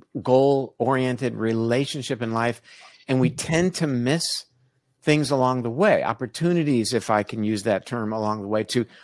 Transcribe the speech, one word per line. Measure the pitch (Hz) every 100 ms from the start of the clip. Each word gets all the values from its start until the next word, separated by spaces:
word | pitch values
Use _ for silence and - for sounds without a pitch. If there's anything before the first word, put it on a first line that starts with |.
| - -
goal-oriented | 104 127 139 139 131 - 120 135 127 123 127
relationship | 110 110 113 113 120 139 147 127 127
in | 117
life, | 113 117 117 _ - - - -
and | 131
we | 127
tend | - - 160 185 -
to | 160
miss | 127 120 160 - - - _ _ _ _ _
things | - 151 139
along | 139 127 127
the | 117
way, | 120 208 110
opportunities, | 67 110 123 - 165 175 147 127 104
if | 120 -
I | 107
can | 101 113
use | 107 110
that | 107 98 -
term, | 120 110
along | 110 107 107
the | 98
way, | 107
to | 107 127 113 -